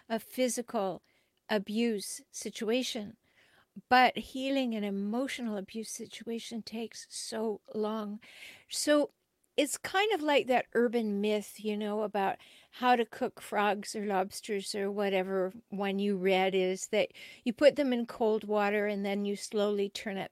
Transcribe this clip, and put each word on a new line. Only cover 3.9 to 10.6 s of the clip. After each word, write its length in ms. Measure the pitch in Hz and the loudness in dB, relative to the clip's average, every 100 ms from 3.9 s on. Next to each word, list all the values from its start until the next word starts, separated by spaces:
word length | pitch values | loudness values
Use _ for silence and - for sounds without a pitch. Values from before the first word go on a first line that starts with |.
| 254 247 - | 6 6 2
healing 580 | - 262 269 269 247 | -8 -6 0 0 0
an 100 | 220 | -2
emotional 720 | 208 196 202 233 277 - 240 208 | -4 -4 -2 -2 -2 -4 -4 -4
abuse 340 | 196 226 214 | -6 -10 -10
situation 720 | - 214 - 233 226 - 233 | -10 -12 -12 -8 -8 -6 -10
takes 440 | - 220 226 - - | -8 -8 -8 -10 -14
so 500 | - - 226 220 202 - | -12 -8 -4 -4 -4 -8
long. 460 | 214 214 220 208 208 - - - - - | -4 -2 -2 -6 -10 -14 -20 -20 -20 -10
So 420 | - 302 294 285 _ _ _ _ - | -4 4 4 4 _ _ _ _ 0
it's 200 | 285 - | 0 0
kind 360 | - 381 427 | -2 2 2
of 100 | 381 | 2
like 240 | 302 285 240 | 4 2 4
that 200 | 247 | 0